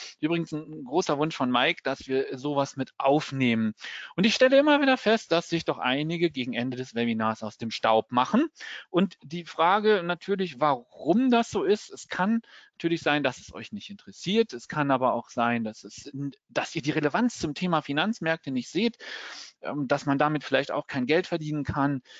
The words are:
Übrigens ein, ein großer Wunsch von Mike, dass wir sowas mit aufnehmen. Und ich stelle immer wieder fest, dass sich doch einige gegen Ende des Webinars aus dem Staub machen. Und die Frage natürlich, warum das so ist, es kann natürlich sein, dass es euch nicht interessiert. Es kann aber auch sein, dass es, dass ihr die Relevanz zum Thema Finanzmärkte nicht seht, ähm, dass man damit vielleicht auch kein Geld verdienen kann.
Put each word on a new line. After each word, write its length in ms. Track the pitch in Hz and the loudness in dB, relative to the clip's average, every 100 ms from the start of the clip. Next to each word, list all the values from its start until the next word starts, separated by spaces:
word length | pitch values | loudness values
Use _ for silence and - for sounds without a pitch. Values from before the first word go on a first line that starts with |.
| - - | -16 -6
Übrigens 320 | 156 170 160 | -2 -2 -2
ein, 100 | 151 | -8
ein 220 | 156 156 | -8 -12
großer 340 | 127 156 180 143 | -2 0 0 0
Wunsch 180 | 156 - | 0 0
von 140 | 127 | 2
Mike, 320 | 123 143 175 | 2 2 0
dass 240 | 131 135 - | -4 -6 -2
wir 300 | 131 - 131 | -2 -2 -4
sowas 400 | 143 139 135 - | -2 0 0 -4
mit 160 | 127 - | -8 -2
aufnehmen. 800 | 139 151 - 135 127 113 110 - - - - - | 2 2 0 0 2 2 0 -4 -12 -14 -6 0
Und 80 | |
ich 100 | 214 | 2
stelle 240 | - 254 269 | 4 6 6
immer 220 | 302 294 | 6 6
wieder 160 | 269 254 | 4 2
fest, 360 | 208 220 - | 2 0 2
dass 180 | 165 - | 0 0
sich 160 | 165 - | -2 -2
doch 100 | 147 | -2
einige 540 | 117 135 156 170 170 | 0 0 0 0 0
gegen 240 | 139 123 | -2 -4
Ende 240 | 113 127 123 | -4 -4 -4
des 160 | 131 | -4
Webinars 480 | 117 117 113 110 110 | -2 0 0 0 -2
aus 160 | 107 - | -8 -8
dem 120 | 113 | -8
Staub 400 | - 113 110 - | 0 2 2 2
machen. 380 | 123 131 226 320 - - - - | 0 2 2 0 -4 -16 -16 -2
Und 300 | 175 185 - | 0 0 -2
die 220 | 143 175 | -12 -12
Frage 580 | 165 - 165 202 214 208 | -6 0 2 4 4 2
natürlich, 580 | 170 170 - 196 180 127 | 0 -4 -4 -2 -2 0
warum 680 | 151 127 - - 139 202 262 | 0 0 -6 -4 2 4 4
das 200 | 233 233 | 4 2
so 120 | 208 | 0
ist, 280 | 151 208 - | 2 0 -2
es 180 | - - | -18 -8
kann 320 | - 190 226 - - - - | -2 0 0 -4 -18 -20 -4
natürlich 260 | 170 165 | -2 0
sein, 200 | 156 147 | 2 2
dass 160 | 135 - | 0 -2
es 160 | - | -10
euch 160 | 87 113 | -14 -12
nicht 200 | - - | -12 -14
interessiert. 600 | 101 - - 165 220 226 | -18 -20 -10 0 2 0
Es 140 | 123 - | -4 -6
kann 240 | 160 143 | -2 2
aber 220 | 131 127 | 2 2
auch 160 | 110 - | 0 -2
sein, 340 | - 117 117 | 0 0 0
dass 220 | 110 107 | -2 -8
es, 260 | - - 143 135 143 - _ | -16 -16 -12 -8 -8 -10 _
dass 260 | 135 131 | -6 -6
ihr 80 | - | -4
die 80 | 135 | -4
Relevanz 480 | 151 147 180 240 - | 0 0 2 0 -2
zum 160 | 160 | -6
Thema 280 | - 180 160 | -4 0 0
Finanzmärkte 680 | - 147 196 226 160 160 - | 0 -2 -2 -2 -2 -4 -4
nicht 180 | 127 - | -6 -4
seht, 280 | 180 233 - - - - - - _ | 0 0 -2 -12 -14 -14 -16 -18 _
ähm, 240 | - 143 135 | -8 -4 -2
dass 200 | 143 147 | 0 2
man 120 | 139 | 2
damit 240 | 151 151 | 2 0
vielleicht 300 | - 131 143 | 0 -2 0
auch 160 | 143 - | -4 -4
kein 180 | 135 123 | -4 0
Geld 220 | 160 180 | 0 0
verdienen 340 | 170 151 151 | -4 -4 -4
kann. 400 | 139 151 139 139 - | -2 0 0 -2 -8